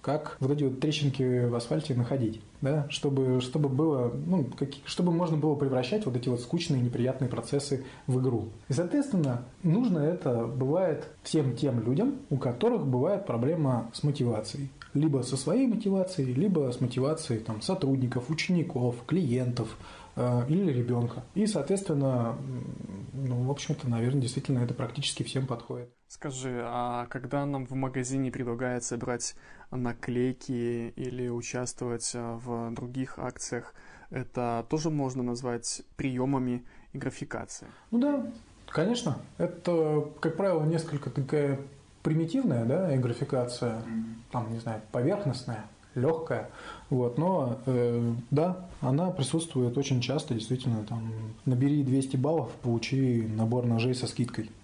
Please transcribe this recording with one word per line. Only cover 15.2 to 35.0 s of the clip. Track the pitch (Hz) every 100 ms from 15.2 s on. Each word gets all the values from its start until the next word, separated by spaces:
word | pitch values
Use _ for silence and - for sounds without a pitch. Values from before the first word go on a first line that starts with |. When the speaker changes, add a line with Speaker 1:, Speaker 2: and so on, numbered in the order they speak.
Speaker 1:
со | 120 131
своей | - 220 262
мотивацией, | 208 202 190 185 - 131
либо | 123 202 170 131
с | 120
мотивацией, | 123 127 139 156 - 113
там, | 110 110
сотрудников, | - 185 135 131 123 123 123
учеников, | 156 - 180 147 123 123 120 -
клиентов, | 170 147 123 123 120 113 - - - - -
э, | 123 120 123
или | 170 190
ребёнка. | 123 120 120 120 - - -
И, | 220
соответственно, | 170 139 196 196 147 135 127 117 -
м, | 135 123 - - - 95 120
ну, | 131 131 123
в | 127
общем-то, | 143 - 147 131
наверное, | 117 117 143
действительно | 120 - - 127
это | 120
практически | 127 120 - 139 -
всем | 127 139 131
подходит. | 120 - 127 123 _ _
Speaker 2:
Скажи, | - 151 127 131 123 117
а | 123 120 120 120
когда | 131 127 143 143
нам | 139 123
в |
магазине | 131 135 131 123 135 131
предлагается | - 120 120 127 123 - 120
брать | 127 120 - - - - -
наклейки | 127 120 117 - 123 127 123 - 123 120 120 117 -
или | 127 123 123
участвовать, | 120 117 127 120 - 123 117 -
э, | 120 117 117
в | 123 117 117
других | 117 123 131 131 -
акциях, | 127 - - 120 - - - - -
это | 147 123 - 123 117 110
тоже | 156 160
можно | 151